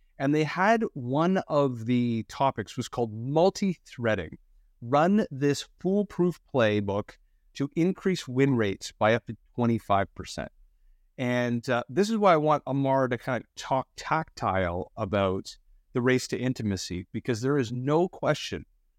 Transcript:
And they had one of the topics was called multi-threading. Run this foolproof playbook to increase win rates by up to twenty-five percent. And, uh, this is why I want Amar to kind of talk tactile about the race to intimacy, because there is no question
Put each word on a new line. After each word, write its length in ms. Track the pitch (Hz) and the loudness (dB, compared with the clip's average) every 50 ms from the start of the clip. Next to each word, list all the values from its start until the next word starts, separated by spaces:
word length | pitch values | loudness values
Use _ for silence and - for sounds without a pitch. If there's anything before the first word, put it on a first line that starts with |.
| _ _ _ - | _ _ _ -4
And 160 | 139 139 151 | -2 0 2
they 80 | 151 156 | 2 0
had 400 | 147 - 170 190 214 233 226 226 - - | 0 0 0 2 4 4 2 0 -4 -6
one 420 | 147 120 123 135 151 165 180 190 185 - | -8 -6 -2 0 0 2 2 2 0 -2
of 380 | - 156 147 143 135 123 113 110 | 0 2 2 2 2 0 -4 -2
the 400 | 120 123 123 123 120 117 113 104 | 0 2 2 2 0 0 -2 -4
topics 480 | _ - - 139 135 - 120 101 - - | _ -4 0 0 0 0 -2 -8 -8 -8
was 140 | 127 117 - | -8 -8 -6
called 240 | - 131 120 110 104 | -2 -4 -4 -4 -4
multi-threading. 1200 | 113 117 135 147 160 175 196 - - 202 190 165 _ _ - - - 117 113 107 95 80 - - - _ _ _ _ _ _ _ - | -8 -6 -2 0 2 2 2 2 0 -2 -2 -2 _ _ -20 -10 -4 0 0 0 0 -2 -8 -12 -18 _ _ _ _ _ _ _ -14
Run 440 | 120 117 135 143 165 185 202 220 202 - | -6 0 2 2 4 4 4 2 0 -2
this 340 | 143 127 143 143 139 - - _ _ _ | -4 0 0 0 0 0 -4 _ _ _
foolproof 640 | - 180 196 208 202 - - - 175 180 160 - _ _ - | -4 0 0 0 -2 -2 -2 0 0 0 0 -4 _ _ 2
playbook 580 | 131 113 107 104 104 101 98 98 104 104 - - _ _ _ _ _ _ _ _ | 2 4 4 4 2 0 0 -4 -4 -4 -8 -14 _ _ _ _ _ _ _ _
to 180 | - 139 143 - | -6 -6 -4 0
increase 500 | 160 160 190 185 - - 190 180 - - | 0 0 0 0 0 -2 -2 -2 -2 -4
win 300 | 131 123 131 139 139 131 | -4 2 2 4 4 4
rates 340 | 117 107 98 95 - - - | 2 2 0 -2 -4 -10 -14
by 220 | - - 110 110 117 | -4 0 2 4 4
up 120 | 113 - | 2 0
to 100 | - 110 _ _ _ - | -6 -14 _ _ _ -4
twenty-five 580 | - 120 117 117 107 - - 101 98 98 - _ | -2 0 0 0 0 0 0 2 2 2 -2 _
percent. 380 | - 87 - - - - - _ _ - _ _ _ _ - - _ _ _ _ | -16 -14 -12 -10 -10 -10 -10 _ _ -20 _ _ _ _ -20 -20 _ _ _ _
And, 520 | - 127 123 123 123 123 120 120 117 - 127 | -6 -4 -2 0 0 0 0 -2 -4 -2 0
uh, 140 | 120 120 - | -2 -2 -2
this 220 | - 123 175 208 214 | -2 0 0 0 2
is 80 | 226 | 2
why 160 | 208 208 190 165 | 2 4 6 6
I 40 | |
want 260 | 151 151 151 147 143 - | 6 4 2 2 0 0
Amar 400 | 131 135 139 139 135 135 135 131 | -2 -2 -2 0 2 2 2 2
to 100 | 123 127 | 2 0
kind 280 | 117 - 135 127 113 - | -4 -4 -4 -4 -4 -6
of 20 | _ _ | _ _
talk 320 | - - - 139 131 - _ _ | -14 -4 -2 -2 -2 -2 _ _
tactile 960 | - - - 151 160 160 - _ - 123 104 92 95 92 85 87 90 - - - | -14 -6 -2 -2 -2 -2 -6 _ -4 -2 0 0 2 0 0 -2 -4 -8 -8 -8
about 580 | 113 110 92 104 101 98 92 92 95 - - - _ _ _ - _ _ _ - | -8 -6 -2 0 0 2 2 0 -2 -6 -10 -18 _ _ _ -20 _ _ _ -4
the 80 | 127 | 0
race 260 | 120 127 127 127 - | 2 2 2 2 0
to 100 | - - | -2 -6
intimacy, 720 | - 120 131 127 - 113 104 95 90 - - 90 87 82 _ - | -2 -2 -2 -2 -2 -2 -2 -2 -2 -4 -6 -8 -8 -8 _ -10
because 260 | 110 - - 120 107 | -8 -4 -4 -4 -2
there 180 | 123 135 147 | 0 0 0
is 140 | 143 120 107 | 0 -2 -2
no 380 | 123 127 127 139 151 165 180 185 | -4 -6 -2 0 2 2 2 0
question 560 | - - 156 135 147 - - - 101 - - _ _ _ _ _ _ | -4 -4 -2 -2 -2 -2 -4 -8 -8 -10 -10 _ _ _ _ _ _